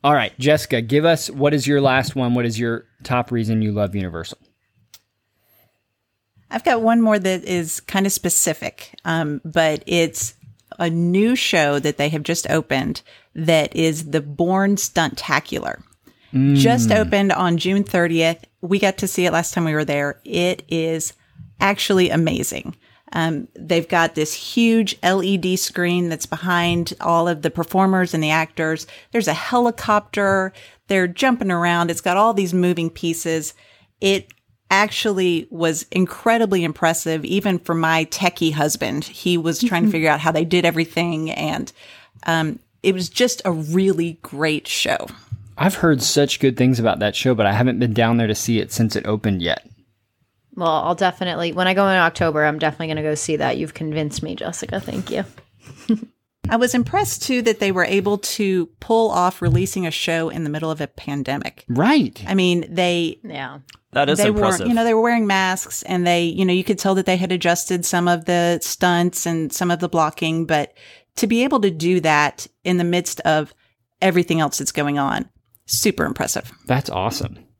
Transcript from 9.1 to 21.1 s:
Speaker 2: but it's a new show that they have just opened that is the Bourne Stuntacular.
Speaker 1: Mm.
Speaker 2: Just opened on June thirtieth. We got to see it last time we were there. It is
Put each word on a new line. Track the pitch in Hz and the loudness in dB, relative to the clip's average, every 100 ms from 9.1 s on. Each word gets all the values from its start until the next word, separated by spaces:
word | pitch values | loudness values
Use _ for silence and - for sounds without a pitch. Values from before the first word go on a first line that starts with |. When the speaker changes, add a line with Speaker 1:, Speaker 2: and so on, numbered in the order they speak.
| 165 151 147 | -2 -2 -4
Speaker 2:
but | 160 165 160 151 - | -2 2 2 0 0
it's | 170 165 - - _ - - _ - | 0 0 -2 -10 _ -20 -20 _ -4
a | 170 | -2
new | 165 175 185 220 254 | 0 2 2 2 2
show | - 180 147 143 | 0 2 2 2
that | 143 147 | -2 0
they | 147 | -2
have | 156 | -2
just | 151 170 - | -2 -4 0
opened | 156 151 135 131 - - - _ - | -2 0 -2 -2 -6 -12 -20 _ -4
that | 160 160 147 - | 2 2 2 0
is | 160 156 160 | 0 -2 -4
the | 151 | -4
Bourne | 147 143 175 190 196 202 | -4 -2 0 2 2 0
Stuntacular. | - - 156 - - 143 - - - - - _ _ _ _ | 0 0 -2 -4 -2 -2 -2 -8 -6 -10 -16 _ _ _ _
Speaker 1:
Mm. | 131 139 139 | 2 4 6
Speaker 2:
Just | 135 120 113 | 6 4 4
opened | 214 85 202 196 | 2 2 2 2
on | - 180 170 | 2 2 0
June | 185 196 | 0 0
thirtieth. | 202 180 170 165 165 165 - _ | 0 0 2 2 0 -2 -12 _
We | 175 196 | -2 0
got | 196 190 | 0 0
to | 190 | -4
see | - 180 | 0 0
it | |
last | 160 175 | 0 -2
time | - 160 | -2 0
we | |
were | 151 147 | 0 -2
there. | 143 143 - - | -2 -4 -6 -6
It | 175 175 180 - | -2 -2 -2 -4
is | 165 160 160 156 | -4 -2 -4 -6